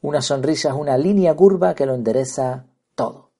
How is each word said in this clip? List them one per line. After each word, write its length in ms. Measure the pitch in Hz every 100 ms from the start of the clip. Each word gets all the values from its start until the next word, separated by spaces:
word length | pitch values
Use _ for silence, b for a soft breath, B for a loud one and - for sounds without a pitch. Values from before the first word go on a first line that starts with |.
una 200 | 147 147
sonrisa 480 | 131 143 135 156 147
es 60 | 139
una 220 | 147 127
línea 380 | 160 202 175 151
curva 380 | 196 190 180
que 120 | 165 135
lo 100 | 127
endereza 680 | 113 123 131 - 127 127 - _ _ -
todo. 360 | 113 - _ _